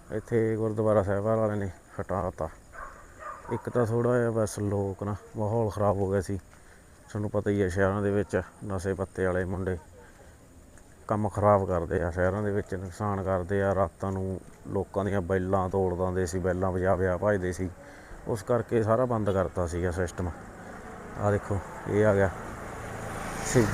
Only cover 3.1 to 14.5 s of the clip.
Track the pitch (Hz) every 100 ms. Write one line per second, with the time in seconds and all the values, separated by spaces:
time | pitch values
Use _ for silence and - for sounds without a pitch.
3.1 | - - - - 117 - 123 113 117 120
4.1 | 123 117 113 107 - 104 101 98 95 101
5.1 | 104 - 113 107 113 110 101 104 98 95
6.1 | 98 92 98 - - - - - - -
7.1 | 107 104 104 104 101 95 95 95 98 101
8.1 | 101 95 - 92 - 110 95 95 95 95
9.1 | - 92 90 90 92 92 90 - - -
10.1 | - - - - - - - - - -
11.1 | 107 104 98 101 104 95 90 82 - 85
12.1 | 85 90 98 104 101 - 95 95 - 104
13.1 | 98 92 95 87 98 98 92 92 - 98
14.1 | 95 95 92 -